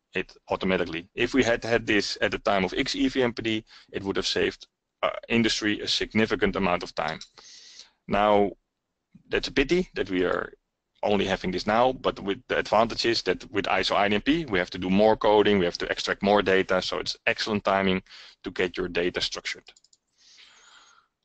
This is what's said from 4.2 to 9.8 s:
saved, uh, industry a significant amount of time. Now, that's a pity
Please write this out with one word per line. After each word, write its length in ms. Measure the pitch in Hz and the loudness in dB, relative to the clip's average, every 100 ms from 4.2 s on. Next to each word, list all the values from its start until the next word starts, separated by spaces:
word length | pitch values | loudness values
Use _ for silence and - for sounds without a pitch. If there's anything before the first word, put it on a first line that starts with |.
| 95 | -2
saved, 420 | 98 95 - - _ _ _ | 0 -2 -4 -12 _ _ _
uh, 80 | - - - | -4 -4 -2
industry 520 | 117 113 - 107 104 | 0 0 0 -2 -4
a 80 | - | -4
significant 640 | - 95 104 110 104 101 | -4 -2 0 0 2 0
amount 280 | 95 95 87 | 0 0 0
of 120 | 90 | -4
time. 240 | - 80 78 - - - - - - - _ - | -6 -6 -6 -12 -20 -20 -20 -20 -20 -20 _ -4
Now, 460 | 101 104 104 101 - _ _ _ _ _ - - | 2 4 4 2 -2 _ _ _ _ _ -20 -6
that's 200 | 104 - | -4 -2
a 40 | |
pity 360 | 92 143 175 | -2 2 0